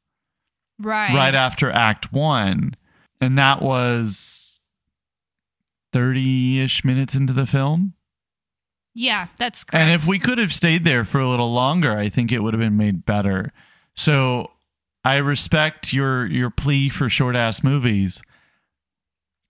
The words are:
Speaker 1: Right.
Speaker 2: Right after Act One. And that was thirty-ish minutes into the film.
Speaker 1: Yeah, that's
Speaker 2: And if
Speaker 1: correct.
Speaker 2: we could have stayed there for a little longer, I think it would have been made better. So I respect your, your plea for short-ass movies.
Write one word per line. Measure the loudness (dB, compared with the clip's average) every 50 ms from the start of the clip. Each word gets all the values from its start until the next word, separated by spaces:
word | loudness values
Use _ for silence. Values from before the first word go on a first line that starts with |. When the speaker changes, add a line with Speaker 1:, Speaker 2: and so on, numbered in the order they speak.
| _ _ _ _ _ _ _ _ _ _ _ _ _ _ _ -12
Speaker 1:
Right. | -8 -6 -4 -2 0 0 2
Speaker 2:
Right | 2 2 4 4
after | 2 2 0 0 -2 -2 -2
Act | 0 0 0 0 0 -2 -6 -6 -4
One. | -2 0 0 0 0 0 0 0 0 -2 -4 -6 -10 _ _ _ _ _ _ _ _
And | 0 2 4
that | 4 4 4 2 2
was | 0 -2 -2 0 0 0 0 0 -2 -2 -4 -6 -8 -10 -10 -12 -14 -18 -20 -20 _ _ _ _ _ _ _ _ _ _ _ _ _ _ _ _ _ _ _ _ _ _ _ _ _ _ -2
thirty-ish | 0 0 0 0 0 0 0 0 2 2 0 0 0 0 -2 -2 -2 0
minutes | 0 0 0 -2 -2 -2
into | 0 0 0 0
the | 0 0
film. | 0 0 0 0 0 0 0 -2 -2 -4 _ _ _ _ _ _ _ _ _ _ _ _ _ _ _ _ _ _ _ _
Speaker 1:
Yeah, | -4 -2 -2 -2 -2 -4 -8 -8
that's | -6 -6 -6 -6 -10 -10 -4
Speaker 2:
And | 0 2 4 4
if | 2 2
Speaker 1:
correct. | 2 0
Speaker 2:
we | 0 0
could | 0 0 0
have | 0 0 -2 0
stayed | 0 2 2 2 4 2
there | 2 2 2 0
for | 0 0 0
a | 2 2
little | 2 0 0 0 2
longer, | 2 2 2 2 2 2 0 0
I | 0 -2 -2
think | 0 0 0 0
it | 0 0
would | 0 0 0
have | 0
been | 0 2 2
made | 2 2 2 0 0 -2
better. | -2 0 0 0 0 -2 -2 -4 -6 -12 _ _ _ _ _ _ _ _
So | -4 0 0 2 2 2 0 -2 -4 -6 -10 -14 _ _ _ _ _ _ _ _ _ -2
I | 0 0
respect | 2 0 0 -2 -2 -2 0 0 2 2 0 -2 -8 -8 -4 -2
your, | -2 0 0 0 -2 -2
your | -2 -2 -2 -2 -2
plea | -4 -4 -2 0 0 0 0 -2
for | -2 -2 -2 -2
short-ass | 0 0 0 0 0 0 0 -2 -2 0 0
movies. | 0 2 2 2 2 2 2 0 0 -2 -8 -14 _ _ _ _ _ _ _ _ _ _ _ _ _ _ _ _ _ _ _ _ _ _ _ _ _